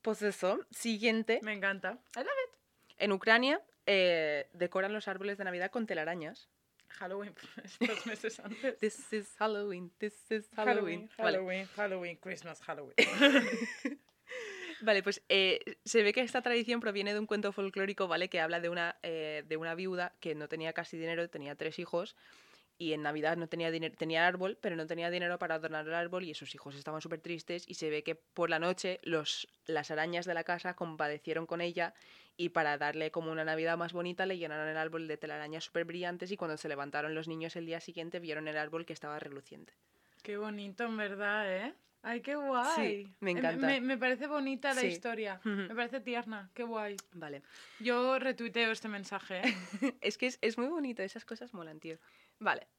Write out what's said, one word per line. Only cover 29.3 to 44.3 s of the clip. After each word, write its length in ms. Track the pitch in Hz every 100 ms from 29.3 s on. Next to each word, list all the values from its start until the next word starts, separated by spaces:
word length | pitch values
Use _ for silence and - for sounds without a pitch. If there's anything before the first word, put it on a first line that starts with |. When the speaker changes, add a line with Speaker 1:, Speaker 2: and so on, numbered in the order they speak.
| - - _
Speaker 1:
las 260 | - 156 147
arañas 340 | 151 165 175
de 80 | 175
la 100 | 170
casa 320 | 165 175 185
compadecieron 680 | 175 170 156 147 151 - 156
con 160 | 165 170
ella, 320 | 175 170 170 - - - -
y 140 | - 170
para 280 | 170 151 147
darle 340 | 147 156 156
como 200 | 170 160
una 140 | 160
Navidad 320 | 160 160 165 170
más 160 | 156
bonita 320 | 175 175 175
le 120 | 190 185
llenaron 300 | 160 151 156
el 80 | 156
árbol 300 | 160 160 160
de 80 |
telarañas 480 | 151 156 151 151 156
súper 220 | - 165
brillantes, 460 | 170 175 175 175 180
y 40 | 202
cuando 200 | 170 151
se 100 | 156
levantaron 480 | 139 143 147 151
los 140 | 156 160
niños 260 | 160 165
el 100 | 175
día 140 | 165 165
siguiente 400 | - 170 165 175
vieron 300 | 170 151 156
el 80 | 151
árbol 280 | 151 165
que 60 | 170
estaba 260 | 156 151 151
reluciente. 540 | 147 139 - 143 123 _ _ _ _ _
Speaker 2:
Qué 140 | -
bonito, 480 | 202 214 208 202 190
en 140 | 233 220
verdad, 520 | 208 196 208 214 202 185 240
¿eh? 60 | 359 _ _ -
Ay, 140 | 240
qué 140 | 262
guay. 400 | 294 277 254 262 330 220 202
Speaker 1:
Sí, 80 | 196 -
me 120 | 196
Speaker 2:
Eh, 20 | 175
Speaker 1:
encanta. 260 | 165 254
Speaker 2:
me, 160 | 269 277
me 160 | 254 262
parece 300 | 254 254
bonita 480 | 285